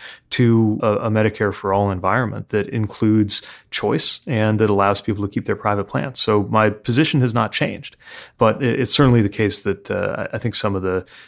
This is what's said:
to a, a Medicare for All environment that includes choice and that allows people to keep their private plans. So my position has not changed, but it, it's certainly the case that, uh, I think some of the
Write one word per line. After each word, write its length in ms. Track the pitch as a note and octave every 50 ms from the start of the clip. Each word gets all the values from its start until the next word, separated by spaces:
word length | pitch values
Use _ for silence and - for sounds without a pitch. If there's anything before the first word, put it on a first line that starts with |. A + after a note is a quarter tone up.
| - - - - _ _
to 480 | - - B2+ A#2 A2+ A2+ A2+ A2 G#2+ -
a, 120 | - A2 G#2
a 180 | - - A2+
Medicare 420 | G#2+ G#2+ G#2+ A2 - - A2 G2+ G2
for 220 | - - G2 F#2+
All 160 | G2+ G2+ G2+
environment 600 | F#2+ F2+ F2+ F#2 G2+ B2 B2+ G#2+ G2 G#2 G2+ -
that 180 | - G#2 G2+ -
includes 720 | - A#2 G#2+ G#2 - - A#2+ G#2+ G#2+ A2 G#2+ G2+ - - - - - - _ _ -
choice 480 | - - G#2 A2+ - - - - - _
and 360 | - C#3 A2 G#2+ G#2+ G#2+ G#2
that 100 | A2 G#2
allows 300 | G#2 G2 G2 G2+ G2+ -
people 260 | - - G#2 G2 G#2
to 40 | G2+
keep 140 | - A2 F#2+
their 120 | - G#2
private 280 | - - G#2+ G#2 G2+ G2
plans. 360 | - - C#3 D3 C#3+ B2 -
So 240 | - - G#2+ G#2 G2+
my 260 | - G#2+ A2 G#2+ G#2+
position 500 | G#2 - - - A#2 B2+ D#3+ D#3 - C#3+
has 140 | B2+ B2 A2
not 160 | A#2+ A2 A2
changed, 460 | - - D3 - - - C#3+ - - _ - - - - - - _ _
but 240 | A#2 A2 A2 - C#3
it, 160 | A#2+ A2 -
it's 160 | C3 - -
certainly 280 | - D3 C3 A#2+ A#2 G#2
the 60 | G2+
case 360 | - - A2 G2+ - - -
that, 260 | G#2 G2 - - -
uh, 380 | G2 F#2+ F#2+ G2 - - G2+ - -
I 60 | B2
think 160 | - A#2 G2+
some 220 | - - G#2+ G2
of 60 | F#2+ F#2
the 220 | F#2 F#2 F#2 F2+ - - - -